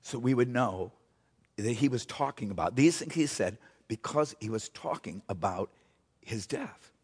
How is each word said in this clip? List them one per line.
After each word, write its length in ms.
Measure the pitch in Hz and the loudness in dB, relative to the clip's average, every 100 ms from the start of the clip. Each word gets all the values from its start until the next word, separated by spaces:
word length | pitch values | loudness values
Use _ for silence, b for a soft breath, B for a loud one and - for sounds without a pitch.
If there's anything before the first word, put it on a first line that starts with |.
so 180 | - 123 | -8 -2
we 140 | 123 | 2
would 160 | 131 123 | 4 4
know 420 | 123 123 92 92 _ _ _ _ _ _ - | 4 0 0 -6 _ _ _ _ _ _ -4
that 180 | 107 | -2
he 140 | 113 139 | 2 2
was 180 | 127 - | 2 -4
talking 460 | - 139 - 110 | -2 -2 -2 -6
about, 240 | 90 82 123 | -2 0 6
these 220 | 151 165 | 6 6
things 160 | 160 | -4
he 120 | 165 143 | 0 0
said 320 | - 92 98 b b b | 2 -2 -2 b b b
because 480 | 113 - 147 147 - | -6 -2 0 0 -2
he 80 | 107 | -4
was 180 | 110 - | -4 -6
talking 520 | - - - - 87 - | -10 -6 -6 -6 -12 -8
about 420 | 98 98 90 98 b b b b _ | -2 -2 -2 -6 b b b b _
his 260 | - 113 98 | -8 -8 -6
death. 460 | - 277 - - _ | -6 -8 -12 -20 _